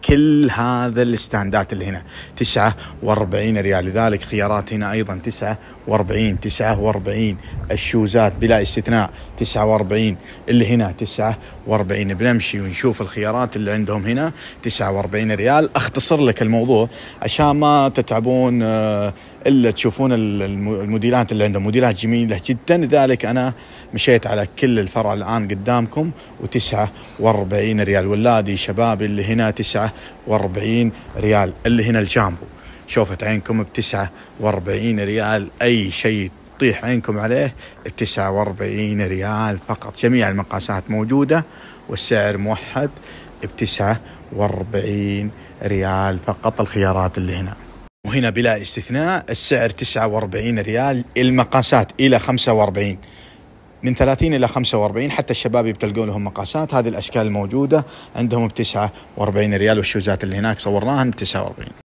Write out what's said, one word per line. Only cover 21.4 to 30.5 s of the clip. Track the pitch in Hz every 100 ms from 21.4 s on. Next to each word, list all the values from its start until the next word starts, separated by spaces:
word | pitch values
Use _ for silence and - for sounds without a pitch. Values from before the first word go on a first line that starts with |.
عندهم، | 104 101
موديلات | 98 113 123 95
جميلة | 113 120 117 98 -
جدا، | 120 - 170
لذلك | 147 147 135 127
أنا | 104 123 127 120 - - -
مشيت | 110 - 120 107
على | 107 101 -
كل | 135 117
الفرع | 95 120 107
الآن | 101 98 117 101
قدامكم، | 98 104 123 117 - 160 151 - -
وتسعة | - 123 - 104 104 - - -
وأربعين | 110 107 95 101 104 107
ريال. | 101 98 95
ولادي | 104 117 117 98 98
شبابي | - 101 117 107
اللي | 104 101
هنا | 98 113 110
تسعة | 101 107 107 110 - - - -
وأربعين | 107 98